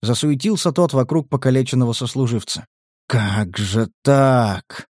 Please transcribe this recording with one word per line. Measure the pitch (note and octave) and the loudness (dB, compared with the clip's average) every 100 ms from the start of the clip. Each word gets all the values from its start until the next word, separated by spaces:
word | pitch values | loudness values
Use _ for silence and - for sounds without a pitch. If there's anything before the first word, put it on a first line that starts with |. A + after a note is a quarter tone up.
засуетился | G#2 A#2+ D3+ C#3+ G3 G#3 - | -2 -2 0 -2 -2 -2 -2
тот | D3+ F3 | 0 0
вокруг | C3 B2+ D#3+ D3 | 2 0 0 -2
покалеченного | C3+ C3 C3 C3 B2+ B2 | -2 2 2 2 0 0
сослуживца. | A2+ A#2+ - B2+ A#2 - - - _ _ _ _ | 0 -4 -2 -2 -2 -4 -10 -12 _ _ _ _
Как | B2 G#2 G2+ G#2 F2+ | -2 0 -2 -2 -4
же | G#2 G#2+ A2+ _ | -2 -2 -2 _
так? | - C#3 C3+ C3 A2+ F#2 - - - | 2 4 4 4 2 -2 -8 -18 -18